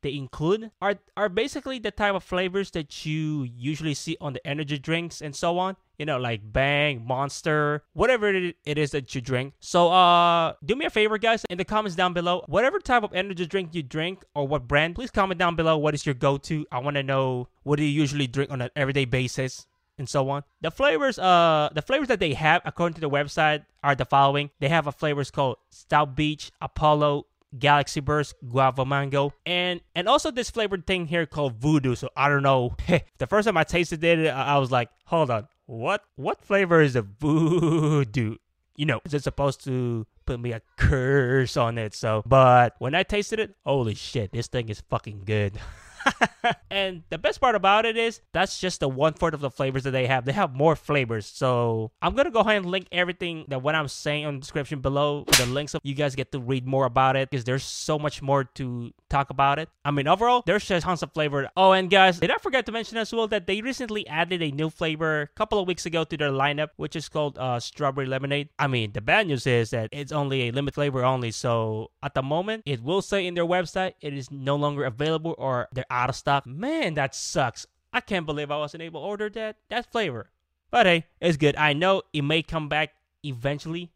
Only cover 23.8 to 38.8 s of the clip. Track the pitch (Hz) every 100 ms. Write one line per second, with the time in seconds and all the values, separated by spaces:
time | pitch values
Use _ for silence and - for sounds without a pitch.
23.8 | 143 139 135 139 139 143 143 _ 135 165
24.8 | 151 139 156 143 139 - 135 113 _ -
25.8 | - 151 147 131 151 151 - _ 143 -
26.8 | 151 151 147 143 - _ _ 131 143 147
27.8 | 139 - 139 151 143 - 131 123 135 127
28.8 | 131 139 139 139 143 - - 175 180 175
29.8 | _ - 180 285 311 247 233 - 208 190
30.8 | 160 185 170 170 160 156 143 113 139 156
31.8 | 135 120 131 - 139 143 139 135 123 -
32.8 | - 175 - _ - 208 214 175 156 190
33.8 | 170 165 165 170 160 131 131 143 135 127
34.8 | 117 _ _ 170 147 117 101 _ _ 117
35.8 | 127 202 _ - 143 - _ 196 185 170
36.8 | 151 123 101 101 151 156 160 175 160 165
37.8 | 156 151 131 113 110 113 _ _ _ -